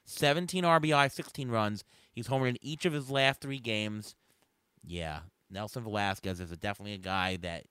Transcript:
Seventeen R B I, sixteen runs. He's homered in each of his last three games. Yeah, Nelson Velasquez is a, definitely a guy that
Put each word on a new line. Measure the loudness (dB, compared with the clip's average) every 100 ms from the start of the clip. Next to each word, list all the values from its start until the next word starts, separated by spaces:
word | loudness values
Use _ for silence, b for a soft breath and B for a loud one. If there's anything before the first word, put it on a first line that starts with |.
Seventeen | -14 0 4 4 2 2
R | 6 6
B | 6
I, | 4 4
sixteen | 2 -10 -6 0
runs. | 2 2 0 -8 b b
He's | -10 -2
homered | 2 2
in | 0
each | -4 -2
of | 0
his | 0 0
last | 4 4 2
three | -2 -6
games. | -2 0 0 -4 -8 -16 _ _ _ _ _ _ -10
Yeah, | -6 -6 -6 -10 _ -12
Nelson | -8 -8 -8
Velasquez | -4 0 0 -2 -4 -4
is | -6
a, | -6
definitely | -6 -6 -8
a | -8
guy | -2 0 0 0
that | -6 -8 -12